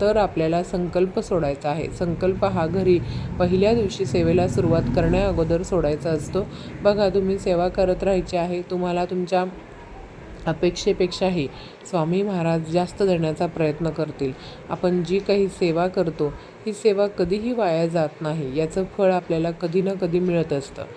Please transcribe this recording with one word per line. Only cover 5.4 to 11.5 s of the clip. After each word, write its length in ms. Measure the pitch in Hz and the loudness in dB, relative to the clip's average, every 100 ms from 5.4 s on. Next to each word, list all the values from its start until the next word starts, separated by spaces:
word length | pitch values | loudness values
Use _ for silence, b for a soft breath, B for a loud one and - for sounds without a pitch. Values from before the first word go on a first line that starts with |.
| 160 170 | 2 0
सोडायचा 480 | 185 185 147 151 170 | 0 0 2 0 0
असतो. 360 | 160 147 190 202 B B B | -2 -2 -4 -4 B B B
बघा, 260 | 202 208 196 | 2 4 4
तुम्ही 300 | 190 190 190 | 2 2 0
सेवा 300 | 196 175 180 | 0 2 2
करत 340 | 175 185 180 | 2 2 2
राहायची 340 | 190 190 170 180 | 2 0 0 -2
आहे. 260 | 170 180 | -2 -2
तुम्हाला 420 | 180 180 180 175 | -4 -2 0 0
तुमच्या 400 | 180 180 180 185 185 185 - - - - - - - - - | -2 -2 0 0 0 -6 -18 -20 -18 -18 -18 -18 -18 -8 -4
अपेक्षेपेक्षाही 1000 | 160 175 175 - 190 180 - 190 185 135 | 0 0 0 0 0 0 0 0 0 -2